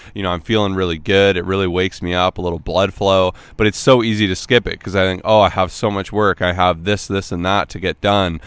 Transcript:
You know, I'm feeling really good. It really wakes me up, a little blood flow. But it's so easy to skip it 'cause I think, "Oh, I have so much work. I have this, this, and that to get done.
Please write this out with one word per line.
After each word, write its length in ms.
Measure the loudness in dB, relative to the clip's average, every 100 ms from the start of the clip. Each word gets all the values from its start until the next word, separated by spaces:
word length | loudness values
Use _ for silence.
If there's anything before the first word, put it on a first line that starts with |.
| -16 -6
You 80 |
know, 80 | -4
I'm 80 | -4
feeling 340 | -2 0 0
really 240 | -2 -2 -4
good. 400 | 0 4 4 2
It 80 | -2
really 220 | -2 0
wakes 340 | 0 -2 -4
me 140 | -4 0
up, 240 | 0 -2
a 20 |
little 160 | -6 -6
blood 340 | -2 0 0
flow. 440 | 0 2 4 2 -2 -10 -2
But 100 | 0
it's 100 | 2
so 240 | 4 4
easy 240 | 4 0 0
to 100 | -2
skip 300 | 0 0 0
it 160 | -6
'cause 140 | -4 0
I 100 | 0
think, 160 | 0
"Oh, 180 | 2 4
I 80 | 4
have 220 | 2 -4
so 200 | -2 -4
much 200 | -4 -4
work. 300 | 0 0 0
I 120 | -2
have 300 | 0 0 0
this, 220 | -2 -4 -4
this, 260 | -6 -4
and 140 | -4 -2
that 240 | -2 -4
to 100 | -6
get 220 | -6 -2
done. 400 | 0 0 0 -4